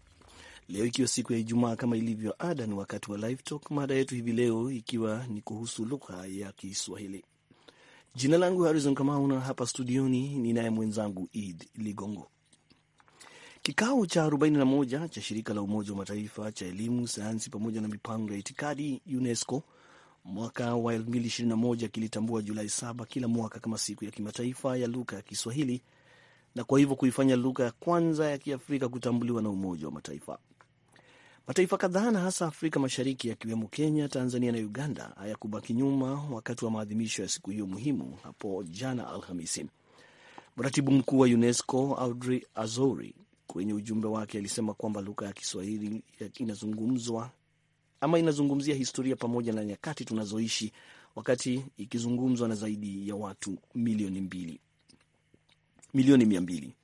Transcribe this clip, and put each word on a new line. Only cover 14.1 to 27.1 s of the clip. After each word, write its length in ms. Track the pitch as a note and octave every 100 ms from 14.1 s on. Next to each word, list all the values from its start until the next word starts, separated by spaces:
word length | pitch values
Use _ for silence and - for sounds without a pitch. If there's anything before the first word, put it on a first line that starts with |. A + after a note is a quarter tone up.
| F3
arobaini 340 | D#3 D3 D#3 D3+
na 60 |
moja 440 | C3 C#3 C3+ C3+ E3
cha 120 | -
Shirika 320 | - G#2+ A2+
la 80 | G#2
Umoja 280 | G2+ G#2+ G2+
wa 60 | G2
Mataifa 540 | F#2+ G#2 G#2 - G#2+
cha 140 | G#2+ F#2
Elimu, 420 | F#2 A2+ B2 A#2
Sayansi 420 | - G#2+ A2 -
pamoja 300 | G#2 A2+ A2
na 80 | G#2+
Mipango 440 | G#2 - A2+ G#2+
ya 60 | G2+
Itikadi, 640 | G2 - D3 C#3+ D3 C3 - C3
unesco, 460 | B2+ A2+ - C3 - - - - - _
mwaka 500 | - G2 A2+ - A#2+
wa 200 | A#2+ A#2
elfu 140 | A2+ A2+
mbili 180 | A#2+ A#2
ishirini 240 | - A#2+
na 60 | A2+
moja 320 | B2 A#2 A2
kilitambua 540 | A2+ A2 A2 A2+ A2+
Julai 260 | G#2 G#2+ G#2
saba 380 | - B2 A#2+ A2+
kila 220 | C3 A#2+
mwaka 320 | A#2 A2 A2+
kama 180 | A#2 G#2+
siku 260 | - G#2
ya 60 | G#2+
kimataifa 680 | - G#2 - B2 B2+ C#3 B2+
ya 100 | A#2+
lugha 300 | B2 A#2+ G2
ya 60 |
Kiswahili 600 | - G#2 A#2 C3+ C#3 B2 _ _ _ - - _ _
na 100 | A#2+
kwa 140 | A#2+ C#3
hivyo 180 | C#3+ C3+
kuifanya 400 | C3